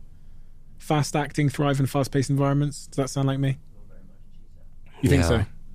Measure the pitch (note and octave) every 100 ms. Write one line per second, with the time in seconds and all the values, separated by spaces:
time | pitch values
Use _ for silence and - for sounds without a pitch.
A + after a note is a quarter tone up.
0 | - - - - - - - - - D3+
1 | C3+ D#3 C#3+ - C#3+ - C#3+ C#3 C3 C#3+
2 | C3 C#3+ C3 C#3 C#3 C#3+ D3 - - -
3 | - C#3 C3+ C3+ C3+ C3 - - - -
4 | - - - - - - - - - -
5 | C3 F2+ E2+ A2+ G2+ - -